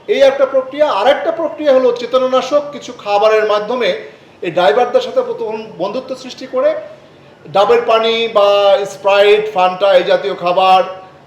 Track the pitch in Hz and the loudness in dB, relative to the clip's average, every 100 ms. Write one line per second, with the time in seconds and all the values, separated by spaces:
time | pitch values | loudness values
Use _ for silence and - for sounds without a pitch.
0 | - 247 269 277 262 262 262 277 302 196 | -4 2 4 4 0 0 -2 -2 0 2
1 | 233 294 330 330 320 - 302 262 254 - | 2 2 -2 -4 -6 -2 2 2 2 0
2 | 240 262 254 254 247 294 294 247 - - | -2 -2 0 0 0 -2 -2 -10 -16 -12
3 | 208 202 214 220 214 208 208 247 208 - | -2 2 2 2 2 0 -2 -2 -2 -4
4 | - - - - 185 170 180 214 240 254 | -10 -20 -20 -12 -6 0 2 2 0 0
5 | 226 254 240 226 220 220 214 175 302 254 | 0 -4 -4 -6 -8 -8 -12 -8 -8 -8
6 | 254 254 254 - 262 254 294 605 - - | -10 -12 -14 -18 -8 -2 -2 -2 -8 -20
7 | - - - - - 185 208 240 233 220 | -20 -20 -20 -20 -4 0 2 2 2 0
8 | 226 226 226 202 202 202 202 196 196 - | 0 -2 -2 0 2 4 4 2 0 -4
9 | 196 202 208 208 214 185 180 180 196 185 | 0 4 4 4 2 0 0 0 2 2
10 | - 180 196 175 175 180 185 190 180 - | 2 0 -2 -4 -2 2 4 4 2 -8
11 | - - | -18 -20